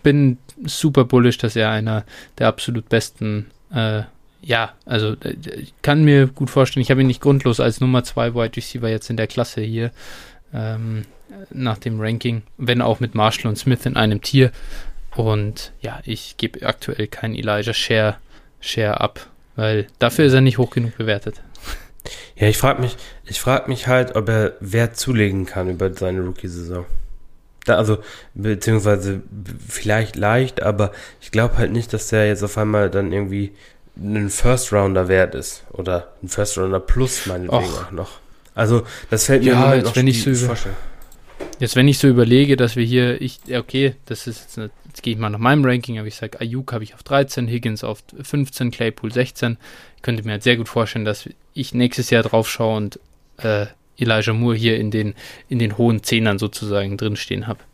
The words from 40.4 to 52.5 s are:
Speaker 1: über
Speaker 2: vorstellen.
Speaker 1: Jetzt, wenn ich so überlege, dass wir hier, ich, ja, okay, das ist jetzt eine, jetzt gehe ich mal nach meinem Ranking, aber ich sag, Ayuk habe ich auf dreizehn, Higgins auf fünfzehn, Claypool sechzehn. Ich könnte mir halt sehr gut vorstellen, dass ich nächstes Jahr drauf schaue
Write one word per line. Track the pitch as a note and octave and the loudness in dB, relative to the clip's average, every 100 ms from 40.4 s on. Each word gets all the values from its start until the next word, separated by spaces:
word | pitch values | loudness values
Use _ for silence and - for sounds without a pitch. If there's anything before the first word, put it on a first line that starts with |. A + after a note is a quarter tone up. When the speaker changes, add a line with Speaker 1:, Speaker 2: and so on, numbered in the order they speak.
| B2 | 0
Speaker 1:
über | A#2 | -2
Speaker 2:
vorstellen. | G2 G2 - - - - - - - - | -2 -4 -8 -10 -18 -20 -20 -16 -14 -6
Speaker 1:
Jetzt, | A#2+ B2 | -2 4
wenn | C#3+ | 4
ich | C3+ | 6
so | C#3 | 6
überlege, | B2 A#2 B2+ C#3+ C3 | 6 6 6 6 4
dass | A#2+ B2 | 2 0
wir | |
hier, | A#2 B2 B2 - | 2 2 2 0
ich, | B2+ - - | -6 -10 -6
ja, | B2 | -6
okay, | - C3 C3+ C3+ - | -4 0 0 -2 -10
das | A2 A#2+ | -12 -10
ist | A2+ | -12
jetzt | - - | -14 -12
eine, | G#2+ - - | -12 -14 -20
jetzt | - | -8
gehe | A#2+ | -6
ich | A2 | -4
mal | G#2+ | -4
nach | G#2 | 0
meinem | B2 D3 | 4 4
Ranking, | C3 B2 A#2+ A2 | 4 2 -2 -8
aber | G#2+ | -8
ich | - | -10
sag, | G#2+ - | -10 -8
Ayuk | A#2 B2+ C3 | -6 -6 -6
habe | A#2 | -8
ich | G#2+ | -8
auf | - | -14
dreizehn, | - C#3 C3+ - A#2+ | 0 0 2 -2 -4
Higgins | A#2+ A#2+ G#2+ | -2 -4 -4
auf | A2+ G#2+ - - | -8 -10 -14 -18
fünfzehn, | C3+ D3 C3+ - A#2+ | -4 -2 -2 -2 -4
Claypool | - A2+ - A2+ | -2 -4 -4 -4
sechzehn. | B2 B2+ - A#2+ A#2 - - - _ | -2 -2 -2 -4 -4 -10 -20 -20 _
Ich | |
könnte | - A2 | -4 -4
mir | A2 | -4
halt | G#2 | 0
sehr | B2+ A#2 | 2 2
gut | A2+ | 0
vorstellen, | A#2 A2 A2+ G#2+ | -2 -2 -2 -4
dass | G2+ - - _ | -6 -10 -20 _
ich | - C3 | -10 -4
nächstes | B2 B2 C3 A#2+ | 0 0 0 2
Jahr | A#2 | 2
drauf | A2+ A2+ | 4 2
schaue | A2 | 0